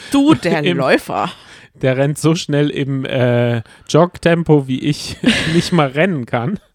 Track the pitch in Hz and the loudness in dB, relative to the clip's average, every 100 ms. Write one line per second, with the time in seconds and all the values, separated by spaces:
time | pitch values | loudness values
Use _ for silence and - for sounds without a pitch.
0 | - 277 277 - 175 160 147 170 135 240 | -2 2 4 2 2 0 0 0 2 0
1 | - 90 131 - - - - - 131 131 | 0 -4 -4 -8 -20 -20 -20 -4 -2 0
2 | 143 147 151 165 - 143 147 - 135 135 | 0 0 0 0 0 0 0 -2 -4 -4
3 | 131 131 123 120 120 117 - - - 143 | -4 0 2 2 0 -2 -6 -16 0 2
4 | 175 - 170 170 165 151 135 131 139 147 | 2 0 0 0 4 2 2 -4 -2 -4
5 | - - 262 - 156 165 - 170 139 135 | -6 -4 -2 0 0 0 0 0 0 0
6 | 185 156 117 120 123 202 _ | 0 -2 -4 -4 -4 -6 _